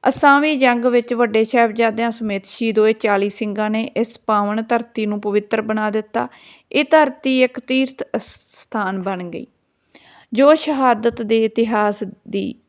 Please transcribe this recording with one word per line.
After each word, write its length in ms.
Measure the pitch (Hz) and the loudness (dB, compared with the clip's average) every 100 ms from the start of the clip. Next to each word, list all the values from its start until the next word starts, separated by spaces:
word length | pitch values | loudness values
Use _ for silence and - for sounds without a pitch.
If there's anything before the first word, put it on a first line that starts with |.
ਅਸਾਵੀਂ 520 | - 262 285 285 302 294 | -2 2 4 4 2 2
ਜੰਗ 260 | 254 240 | 2 2
ਵਿੱਚ 280 | 247 240 233 | 2 0 0
ਵੱਡੇ 300 | 233 233 214 | -2 0 0
ਸਾਹਿਬਜ਼ਾਦਿਆਂ 640 | 220 247 233 214 226 220 233 | 0 2 0 2 -2 0 -4
ਸਮੇਤ 340 | 226 220 196 190 | -4 -6 -6 -8
ਸ਼ਹੀਦ 320 | - 226 214 | -6 -2 2
ਹੋਏ 140 | 214 | 2
ਚਾਲੀ 360 | 220 226 202 202 | 2 0 0 0
ਸਿੰਘਾਂ 400 | 196 214 202 214 | -4 -6 -4 -2
ਨੇ 120 | 220 226 - | -2 -4 -4
ਇਸ 220 | 226 - - | -4 -6 -2
ਪਾਵਨ 360 | 214 202 214 226 | 0 0 -4 -2
ਧਰਤੀ 380 | 233 233 - 214 | -2 -2 -6 -4
ਨੂੰ 140 | 208 | -4
ਪਵਿੱਤਰ 420 | 208 208 208 220 | -2 -2 -2 -4
ਬਣਾ 280 | 220 214 214 | -2 -4 -2
ਦਿੱਤਾ। 360 | 214 214 233 247 - - - _ | -4 -4 -6 -6 -10 -20 -20 _
ਇਹ 120 | 269 294 | -2 4
ਧਰਤੀ 520 | 320 294 262 269 262 | 4 4 0 -2 2
ਇੱਕ 180 | 254 254 | 2 0
ਤੀਰਥ 420 | - 262 262 - - - | -4 -2 -2 -4 -8 -8
ਅਸ-, 460 | - - - - | -8 -20 -20 -20
ਸਥਾਨ 400 | - 220 190 190 | -10 -6 -4 -4
ਬਣ 200 | 190 185 | -6 -8
ਗਈ, 220 | 175 170 - _ _ _ _ - _ - _ | -8 -12 -14 _ _ _ _ -20 _ -20 _
ਜੋ 220 | 226 277 | 4 6
ਸ਼ਹਾਦਤ 680 | 311 302 277 262 226 233 233 | 6 2 0 2 2 0 -4
ਦੇ 220 | 214 226 | -2 0
ਇਤਿਹਾਸ 580 | 220 220 226 220 208 208 190 - - | 0 0 0 0 0 -2 -10 -12 -8
ਦੀ 260 | 202 190 - | -6 -6 -10